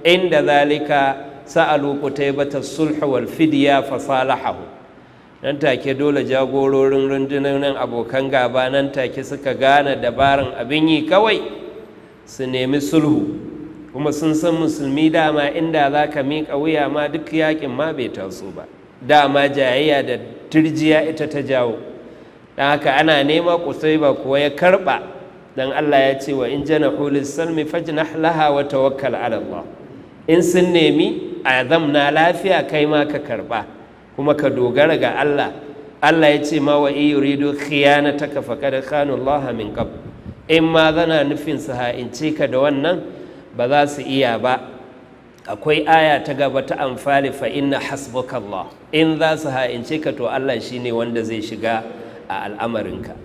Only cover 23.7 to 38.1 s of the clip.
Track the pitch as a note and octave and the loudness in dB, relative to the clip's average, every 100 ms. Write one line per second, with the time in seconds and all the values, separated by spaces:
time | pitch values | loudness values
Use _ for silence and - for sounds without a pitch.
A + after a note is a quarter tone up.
23.7 | C#3+ D#3 D#3+ C#3+ C3 B2+ C#3 D3 C#3+ F3+ | -2 0 4 2 0 0 0 0 2 2
24.7 | F#3+ E3 B2 - - - - - C3 C3 | 4 2 -2 -4 -16 -18 -20 -12 -6 -2
25.7 | C#3+ D3+ C#3 C3+ C3+ - C#3 A#2+ C#3+ C#3 | 0 2 4 4 0 -4 -2 -2 -4 0
26.7 | D#3 C#3+ C3 C#3+ C#3+ C#3 C#3+ E3 D#3+ D3+ | 2 2 0 -2 -2 -2 -4 -2 -2 -2
27.7 | F3 E3+ D3+ D#3 D#3+ D#3+ D#3+ D3+ C#3+ C#3+ | -4 -4 -4 -4 0 0 2 2 2 0
28.7 | C3+ C3+ C3+ C3+ G#2+ A#2 G#2+ G2+ F2+ - | 0 0 0 -4 -2 -4 -4 -6 -10 -12
29.7 | - - - - - - E3 E3+ F#3 F3+ | -18 -20 -20 -20 -10 2 4 4 4 4
30.7 | E3+ D3+ D3 F#3+ - - - C3 B2+ B2+ | 4 4 4 0 -2 -8 -4 0 0 2
31.7 | E3 D3+ C#3+ C#3+ D3+ E3+ F3 F#3+ E3+ C#3 | 2 4 2 4 4 2 2 2 0 2
32.7 | D#3 D3 D3+ D3 C#3+ - A2 F#2+ A2+ - | 0 2 2 0 -4 -6 -8 -4 -6 -6
33.7 | - - - - - D3 D3+ C#3+ B2 B2 | -18 -20 -20 -14 -2 0 2 0 2 0
34.7 | B2+ D#3 D3 B2 A2+ D3 C#3+ G#2+ - - | 4 2 4 0 0 0 0 -2 -6 -16
35.7 | - - - D3 E3 D3+ D3 D3 D#3 C#3 | -18 -20 0 2 6 4 4 0 0 2
36.7 | D3 C#3+ C#3+ D3 C#3+ C#3 C#3+ C#3+ C#3+ D#3 | 2 2 2 2 2 0 0 -2 -4 -4
37.7 | D3 C#3+ D3 D3 | 2 4 6 2